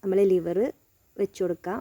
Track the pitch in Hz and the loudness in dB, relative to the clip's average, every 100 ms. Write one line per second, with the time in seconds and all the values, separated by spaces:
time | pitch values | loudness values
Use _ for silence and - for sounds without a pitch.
0 | 196 190 202 185 170 175 254 - _ _ | -2 2 4 2 0 -2 -2 -4 _ _
1 | _ - 196 - 180 170 180 226 | _ -6 -6 -4 -4 -4 -8 -10